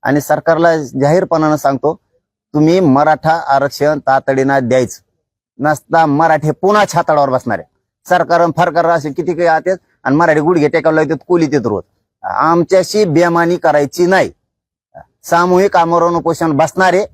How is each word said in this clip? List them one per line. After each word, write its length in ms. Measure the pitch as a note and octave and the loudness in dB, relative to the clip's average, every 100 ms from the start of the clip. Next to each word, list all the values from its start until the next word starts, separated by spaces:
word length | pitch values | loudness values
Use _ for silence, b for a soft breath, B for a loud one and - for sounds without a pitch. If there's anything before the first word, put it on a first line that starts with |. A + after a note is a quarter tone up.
आणि 180 | D3 C#3+ | -2 -4
सरकारला 560 | - D3+ - D#3+ E3+ D#3+ | -2 -4 0 2 2 0
जाहीरपणानं 760 | C#3 C3+ C#3 E3+ F#3 E3 D#3 D3+ | -4 -2 0 0 0 -2 0 0
सांगतो, 440 | C#3 C#3 C#3+ E3+ _ _ _ _ _ | -2 -2 -2 -4 _ _ _ _ _
तुम्ही 260 | D3 D#3 F3+ | 0 2 2
मराठा 540 | F3 C3+ D3+ D3+ D#3+ | 2 2 2 0 0
आरक्षण 680 | E3 C#3+ C#3 C#3 - C#3+ D3+ | -2 0 0 0 -2 -2 -2
तातडीनं 600 | C3 C3+ - C3+ C3+ C#3 | 0 -2 0 -2 0 0
द्यायचं, 380 | B2 C3 B2 - _ _ _ _ _ _ | 0 0 -2 -6 _ _ _ _ _ _
नसता 460 | D3 D3 _ E3 D#3+ | -4 -4 _ 0 2
मराठे 460 | C#3+ D#3+ D#3 D3+ | 2 2 0 -2
पुन्हा 340 | D3 F#3+ G#3 G3+ | -2 0 2 0
छाताडावर 360 | F3 E3+ D3+ C#3 | -2 0 0 2
बसणार 300 | B2+ A#2+ G2+ | -2 -4 -6
आहे. 140 | - _ _ _ - | -8 _ _ _ -2
सरकार 320 | F3+ E3 E3+ E3+ D3+ | -2 0 0 0 0
फरकार 280 | F3 D#3 E3 | -2 0 0
असे 260 | E3+ D3 | 0 -4
किती 220 | C#3+ E3+ | -6 -6
काही 140 | D#3+ E3+ | -2 0
आतेत 300 | D#3+ F3+ F#3+ _ _ | 0 -2 -6 _ _
आणि 120 | B2 C#3+ | -2 0
मराठी 240 | E3+ D#3 | 2 2
गुडघे 280 | D3+ F3+ D3 | 2 2 2
टेकावले 340 | D#3+ D#3 D#3+ | 0 0 0
आहेत, 160 | D#3 D#3+ _ | 0 -4 _
कोली 200 | F3+ D#3 | 0 0
तेच 180 | C#3+ A2 | 0 -2
रोज. 180 | G2+ - _ _ _ | -4 -8 _ _ _
आमच्याशी 800 | F#2+ F#2 D3+ E3+ E3+ F#3+ F3 G#3 G#3 | -10 -2 0 0 2 0 0 -2 0
बेमानी 520 | D#3 F3 E3+ E3+ F3 | 2 2 0 0 0
करायची 480 | E3 D3+ C#3+ - F3 | 0 0 -2 -2 0
नाही. 260 | F#3+ A#2 - _ _ _ _ _ - - _ | 2 0 -6 _ _ _ _ _ -20 -20 _
सामूहिक 540 | - E3+ F3 F3+ G3 F3+ | -4 0 2 2 2 2
आमरण 360 | E3 E3+ E3+ | 2 2 0
उपोषण 380 | E3+ E3 D#3+ E3 | -2 -4 -4 -2
बसणार 420 | C#3+ D3+ - F#3+ | 0 -2 0 0
आहे. 120 | F3 G#3+ | 0 -2